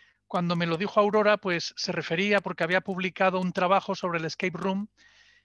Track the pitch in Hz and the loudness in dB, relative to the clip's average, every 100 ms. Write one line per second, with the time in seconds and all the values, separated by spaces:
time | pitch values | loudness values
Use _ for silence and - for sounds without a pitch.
0 | _ _ - 180 175 170 170 165 202 214 | _ _ -6 -2 0 0 0 0 0 2
1 | 208 214 208 208 190 170 - - - 165 | 4 4 4 2 0 -2 -4 -8 -6 -6
2 | - 170 202 202 185 170 165 185 196 185 | -4 -2 2 2 0 -4 0 0 0 -4
3 | 180 - 190 185 180 185 180 196 - 190 | -6 2 2 2 -2 0 2 2 2 -6
4 | 180 165 160 - 180 165 190 190 214 _ | -4 -4 -4 -4 -6 -2 -4 -4 -6 _
5 | _ _ _ _ | _ _ _ _